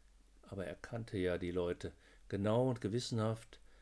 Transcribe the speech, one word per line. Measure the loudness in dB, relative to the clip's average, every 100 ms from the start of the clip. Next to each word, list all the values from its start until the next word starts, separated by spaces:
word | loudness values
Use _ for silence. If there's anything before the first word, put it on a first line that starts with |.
| -20 -20 -20 -20
Aber | -10 -6 -6
er | -6
kannte | -8 -8 -4 0
ja | 2 2
die | 0
Leute. | 0 0 -2 -6 -10 -18 -20 -4
Genau | 0 4 4 4
und | 2
gewissenhaft | 0 0 0 2 2 0 -6 -20 -20 -20